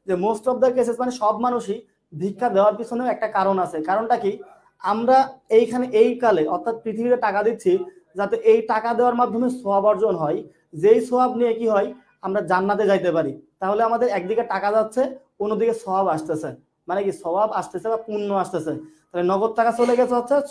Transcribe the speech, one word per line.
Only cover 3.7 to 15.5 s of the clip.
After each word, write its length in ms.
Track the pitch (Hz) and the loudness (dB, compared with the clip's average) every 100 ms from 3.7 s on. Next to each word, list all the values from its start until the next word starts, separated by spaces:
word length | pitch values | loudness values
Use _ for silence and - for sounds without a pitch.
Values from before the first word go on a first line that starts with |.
| 160 | -4
কারণটা 340 | 156 196 226 247 | -2 -2 0 0
কি? 220 | 196 226 - - _ _ | -2 -4 -10 -20 _ _
আমরা 600 | 185 214 240 262 262 - - | -4 0 4 4 4 -4 2
এইখানে, 380 | 220 240 247 247 | 4 4 0 0
এই 260 | 214 240 247 | 4 4 4
কালে, 280 | 233 185 156 | 2 2 2
অর্থাৎ 360 | 180 233 226 | -2 -4 -6
পৃথিবীতে 340 | 220 220 240 247 | -6 -2 0 2
টাকা 260 | 220 196 | 2 0
দিচ্ছি 420 | 208 226 190 185 180 - _ 180 | 0 0 2 2 0 -16 _ -6
যাতে 200 | 202 226 | -4 0
এই 260 | 226 226 | 4 4
টাকা 320 | 226 220 226 | 4 -2 0
দেওয়ার 200 | 233 247 | 0 2
মাধ্যমে 360 | 240 247 233 247 | 2 0 0 -2
সওয়াব 360 | 254 196 196 208 | -4 -2 2 2
অর্জন 280 | 202 214 | 2 0
হয়, 280 | 175 151 160 - _ _ | 0 -2 -4 -8 _ _
যেই 340 | 156 190 240 - | 0 4 4 2
সওয়াব 300 | 247 254 226 | 0 0 0
নিয়ে 180 | 240 | -2
কি 140 | 226 226 | 0 0
হয়? 260 | 208 240 - _ _ | 0 0 -6 _ _
আমরা 180 | 185 196 | -6 -4
জান্নাতে 460 | 165 185 196 202 202 | 0 0 0 0 2
যাইতে 260 | 196 175 | 2 2
পারি। 300 | 165 147 135 - - | 0 -2 -6 -16 -8
তাহলে 240 | 190 214 | -2 0
আমাদের 260 | 226 233 247 | 0 2 0
একদিকে 340 | 196 180 220 | -2 -2 -2
টাকা 300 | - 196 202 | -2 -2 0
যাচ্ছে, 440 | 214 214 247 269 - _ - | 0 0 0 -2 -4 _ -8
অন্যদিকে 340 | 208 | -4